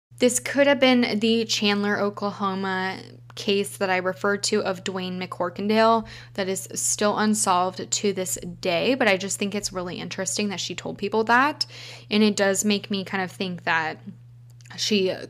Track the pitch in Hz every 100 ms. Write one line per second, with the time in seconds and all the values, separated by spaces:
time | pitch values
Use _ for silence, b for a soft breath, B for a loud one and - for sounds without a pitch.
0 | _ - 247 247 - 269 277 285 262 247
1 | 240 214 220 226 220 - 208 202 202 208
2 | 202 208 202 196 196 190 190 190 185 185
3 | - - - - - 196 202 - 196 185
4 | 185 185 202 202 - 214 190 190 196 185
5 | 185 180 180 - 175 - 202 220 226 226
6 | 220 B B - 190 190 - - - -
7 | 208 - 214 214 202 180 185 185 - -
8 | 208 190 185 - 175 175 - 170 185 262
9 | 233 190 196 - 202 202 202 185 180 170
10 | 180 - 190 - 208 185 - 180 165 165
11 | 196 220 220 240 277 302 - B B B
12 | B 208 214 202 196 190 208 202 - 202
13 | 190 196 185 - 190 180 - 165 156 -
14 | - - - - - - - - - 208
15 | 185 165 -